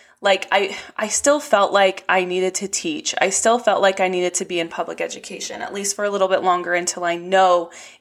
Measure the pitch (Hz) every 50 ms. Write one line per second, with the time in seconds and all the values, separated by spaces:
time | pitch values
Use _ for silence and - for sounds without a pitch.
0 | _ _ _ _ - 202 196 190 - - 185 202 202 - 196 - - - - -
1 | 220 208 - - - 285 285 302 294 - - 202 202 - - 202 196 190 185 -
2 | - - 180 190 185 180 180 185 185 185 185 - 202 190 - - - 170 147 151
3 | - - - - - 190 190 - - 226 233 240 240 214 196 - 196 196 190 -
4 | 190 185 185 180 180 180 175 - 190 - 180 170 165 165 - - 165 165 165 165
5 | 165 170 - - - - 190 - - - - - - - 190 202 202 196 - -
6 | 208 202 202 196 190 190 190 165 - 185 180 180 170 170 175 175 175 180 - 180
7 | 175 170 170 170 175 180 190 190 190 185 180 175 170 170 - - - - - -